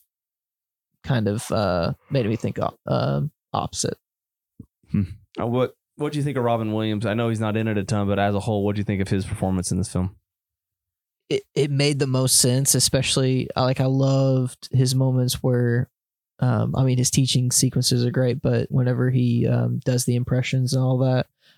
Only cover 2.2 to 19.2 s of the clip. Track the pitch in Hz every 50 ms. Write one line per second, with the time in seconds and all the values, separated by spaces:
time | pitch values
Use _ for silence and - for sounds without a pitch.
2.2 | 120 104 113 110 - 107 - - - - - _ _ - 139 127 - 135 139 143
3.2 | 143 151 - _ _ _ - - - - - - - - - - _ _ _ _
4.2 | _ _ _ _ _ _ _ _ - _ _ _ _ _ - 104 98 - - -
5.2 | - _ _ - 95 117 117 127 127 123 - _ _ _ _ - 147 151 151 151
6.2 | 139 147 135 131 120 117 117 113 113 110 107 110 110 110 110 104 107 110 104 113
7.2 | 120 117 113 107 113 107 104 113 110 110 107 104 95 - 113 104 101 98 101 98
8.2 | 101 101 104 98 95 120 110 104 98 104 104 104 101 - 104 95 95 - - 95
9.2 | 95 - - - - 95 92 92 87 - 92 92 92 - - 90 92 92 - _
10.2 | _ _ _ _ _ _ _ _ _ _ _ _ _ _ _ _ _ _ _ _
11.2 | _ _ - - - _ _ - 139 147 143 135 143 143 151 135 143 135 127 127
12.2 | 131 127 - - - 131 123 131 139 - - 135 127 - - 135 131 - - -
13.2 | 131 131 131 127 127 - - - 131 127 131 - 135 131 135 135 135 135 135 135
14.2 | 135 135 131 131 127 123 - _ - - - 127 131 127 131 131 131 131 127 127
15.2 | 127 123 - - - 135 123 120 123 120 117 120 127 - _ _ _ _ _ _
16.2 | _ _ _ _ - 127 120 107 113 120 135 - 135 131 127 127 123 - - -
17.2 | 135 127 - 131 127 127 123 - - 131 - 135 127 - 131 123 120 123 120 127
18.2 | 127 123 120 139 - 127 123 117 117 - - 135 127 123 127 120 127 127 127 123